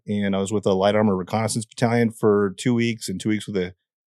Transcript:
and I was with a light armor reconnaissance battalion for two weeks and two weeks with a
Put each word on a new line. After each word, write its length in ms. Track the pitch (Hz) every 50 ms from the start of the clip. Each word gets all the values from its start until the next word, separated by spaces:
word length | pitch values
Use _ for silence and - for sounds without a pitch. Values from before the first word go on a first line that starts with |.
| _
and 280 | - 104 101 101 101 98
I 40 | 95
was 140 | 98 98 110
with 140 | 104 95
a 60 | 107 98
light 220 | 92 95 104 104
armor 200 | 107 110 107 95
reconnaissance 480 | 92 90 - - 110 110 107 - 117 110
battalion 440 | - _ - - 120 117 120 120 110
for 440 | - - - 107 101 101 101 98 92 -
two 160 | - 127 120
weeks 340 | 117 117 117 113 110 - -
and 120 | 95 92
two 80 | - 110
weeks 180 | 107 104 -
with 100 | - 104
a 180 | 95 90 92 92 _ _ _ _ _ _